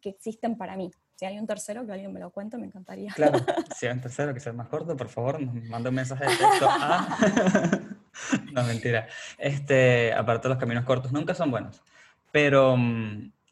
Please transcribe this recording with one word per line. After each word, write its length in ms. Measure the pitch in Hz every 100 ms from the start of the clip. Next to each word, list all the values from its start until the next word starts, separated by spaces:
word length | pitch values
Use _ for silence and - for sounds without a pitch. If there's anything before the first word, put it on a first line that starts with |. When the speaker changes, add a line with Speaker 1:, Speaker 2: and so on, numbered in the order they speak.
Speaker 1:
que 80 | 202
existen 480 | 196 226 220 233 233
para 180 | 180 190
mí. 140 | 180 _ _ -
Si 100 | 190
hay 120 | 208
un 80 | 214
tercero, 380 | 202 - 220 226
que 60 |
alguien 200 | 190 196
me 60 | 185
lo 100 | 175
cuente, 260 | 202 214 -
me 100 | 196
encantaría. 460 | 190 180 190 202
Speaker 2:
Claro, 260 | 156 147 139
Speaker 1:
<laughs> 280 | - - -
Speaker 2:
si 200 | - 120
hay 60 |
un 80 | 127
tercero, 320 | 123 135 147
que 60 | 123
sea 140 | 120
más 160 | 117 113
corto, 260 | 156 165 147
por 140 | -
favor, 320 | - 123 139
nos 120 | 131 120
manda 340 | 113 117 123
un 60 | 131
mensaje 300 | 131 135 139
de 80 | -
texto 420 | 415 381 135 277
a 280 | 151 180 - -
<laughs> 760 | 214 233 185 196 170 196 - - _ - - - -
No, 120 | 131
mentira. 440 | 120 113 120 117 110 - - -
Este, 760 | 139 143 143 131 127 123 117
aparte 360 | 110 113 113 127
los 80 | 127
caminos 280 | 120 117 123
cortos 260 | 127 127
nunca 220 | 147 165
son 180 | 180 151
buenos. 320 | 113 101 - _ _ - _ _
Pero, 440 | 151 147 139 131 123
mm, 540 | 120 113 110 104 - _ _